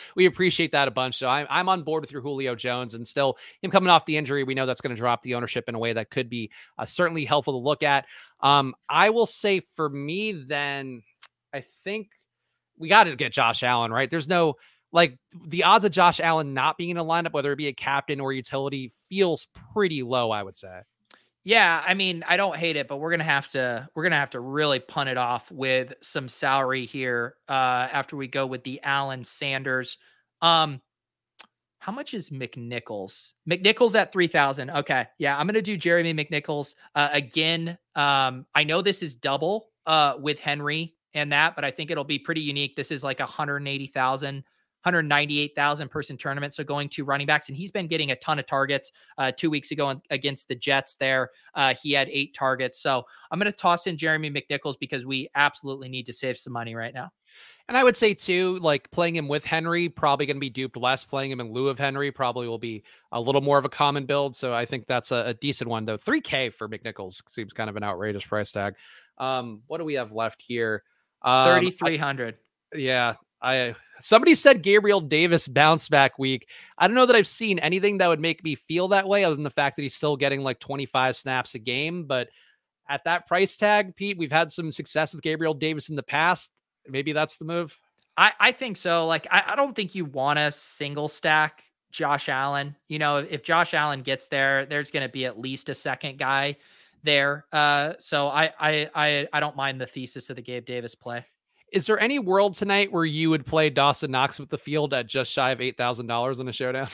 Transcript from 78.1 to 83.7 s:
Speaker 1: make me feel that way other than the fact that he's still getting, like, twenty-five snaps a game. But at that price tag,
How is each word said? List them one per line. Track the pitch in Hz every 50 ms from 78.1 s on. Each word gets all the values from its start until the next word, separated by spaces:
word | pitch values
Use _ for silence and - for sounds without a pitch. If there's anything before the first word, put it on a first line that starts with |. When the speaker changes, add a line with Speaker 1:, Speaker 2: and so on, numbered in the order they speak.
| 170 151
Speaker 1:
make | 151 165 160 - 185
me | 160 147
feel | - - - 160 170 180 185
that | 202 196 190 190
way | 196 202 196
other | 175 156
than | 139 151
the | 143
fact | - - 143 139 -
that | -
he's | 147 139 -
still | - - 147 147
getting, | 139 143 139 139 139 135
like, | 135 127 -
twenty-five | - - 139 139 139 123 - 135 127 131 127
snaps | - - 135 131 127 123 - -
a | 123
game. | 107 123 123 127 147 160 170 180 170
But | 139 139 127 120 117 _ _ _ _ _ _ _ _ _ _ _ -
at | 143 143 -
that | 170 170 175 - -
price | 175 180 196 196 - -
tag, | 214 208